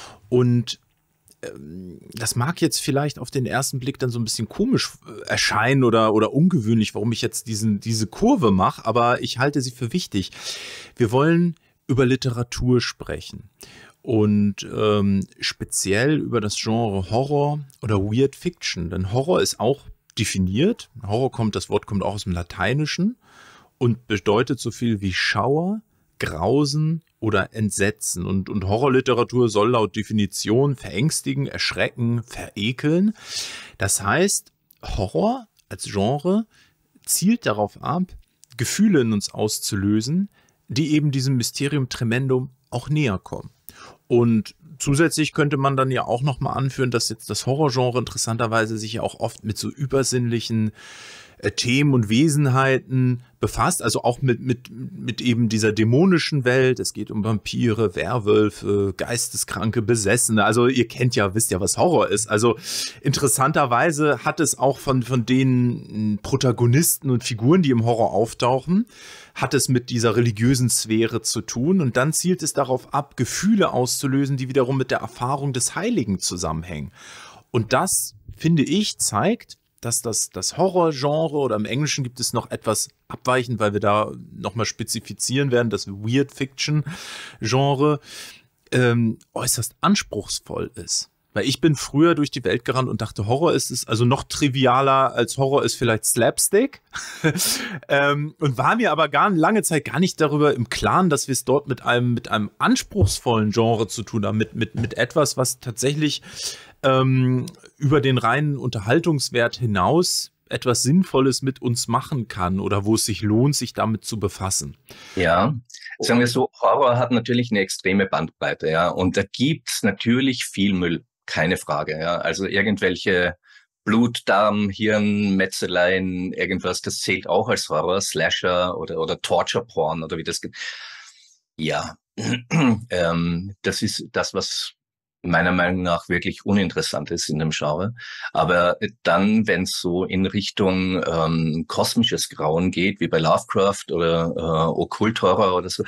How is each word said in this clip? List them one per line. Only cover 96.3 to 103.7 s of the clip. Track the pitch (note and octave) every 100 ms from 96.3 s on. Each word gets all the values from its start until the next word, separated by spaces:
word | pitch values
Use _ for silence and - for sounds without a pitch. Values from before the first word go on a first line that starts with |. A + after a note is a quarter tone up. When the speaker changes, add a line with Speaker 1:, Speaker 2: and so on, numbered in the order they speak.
| - - G3 C4+ - _ - - -
Speaker 1:
<laughs> | D#3+ F3+ - - - E3+ -
Ähm, | C#3+ C#3+ D3 D3+ -
und | D3 A#2+
war | C#3+ A3+
mir | G3+
aber | D#3 D3+
gar, | C#3+ G#3
lange | E3+ E3 G#3+
Zeit | - D#3
gar | - D3
nicht | F#3 -
darüber | D3+ D3 D3
im | C#3 A2
Klaren, | - G#2 D3+ F#3
dass | C#3 -
wir |
es | B2+
dort | - C#3+ C3
mit | A#2+
einem, | B2 A#2+ B2
mit | A#2+ -
einem | G#2+ G#2 -
anspruchsvollen | E3 B3+ - G3+ G2 - B2+ A2+ G#2+
Genre | A2 A2+